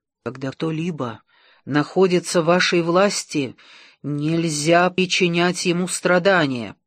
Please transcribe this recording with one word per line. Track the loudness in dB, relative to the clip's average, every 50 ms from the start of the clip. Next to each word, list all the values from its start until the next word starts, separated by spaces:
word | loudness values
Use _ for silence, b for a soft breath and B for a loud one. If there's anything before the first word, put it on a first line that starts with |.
| _ _ _ _ -12
Когда | -12 -10 -8 -8 -10
кто-либо | -8 -6 -6 -6 -4 -6 -6 -6 -6 -6 -8 -8 -10 -12 _ b b b b b b b b
находится | -2 0 0 0 0 2 2 4 4 4 2 0 0 0 0
в | 2
вашей | 4 2 2 2 2 0 0
власти, | 0 2 2 2 2 2 0 -4 -8 -6 -4 -4 -4 -6 -8 B B B B B B B B B
нельзя | B -6 -4 -4 -2 -2 0 0 -2 -2 -4 -2 2 4 4 4 4 2
причинять | 0 0 -2 0 0 0 0 0 2 2 0 0 0 -2 -2
ему | -2 0 0 -2
страдания. | -4 -4 -2 0 2 2 4 4 4 2 2 2 0 -2 -6 -8 -10 -14 _ _